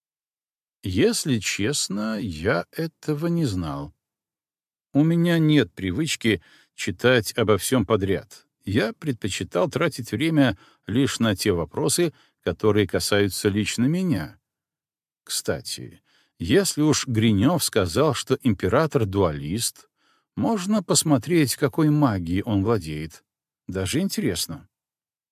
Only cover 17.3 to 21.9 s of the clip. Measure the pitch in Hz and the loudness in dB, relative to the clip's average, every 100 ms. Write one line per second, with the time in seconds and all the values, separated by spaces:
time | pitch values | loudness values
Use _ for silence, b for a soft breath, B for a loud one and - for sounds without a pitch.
17.3 | 101 123 175 - 113 90 87 156 120 - | 4 2 0 0 0 0 2 0 0 -2
18.3 | 127 127 104 92 120 160 135 104 98 90 | -2 0 0 2 2 2 0 0 2 0
19.3 | 73 71 107 - - - _ _ _ _ | 0 -4 -4 -6 -8 -18 _ _ _ _
20.3 | - 190 220 185 214 180 165 160 135 143 | -4 -2 -2 0 -2 0 0 2 2 2
21.3 | 175 139 - 143 - 156 | 2 2 0 -2 2 2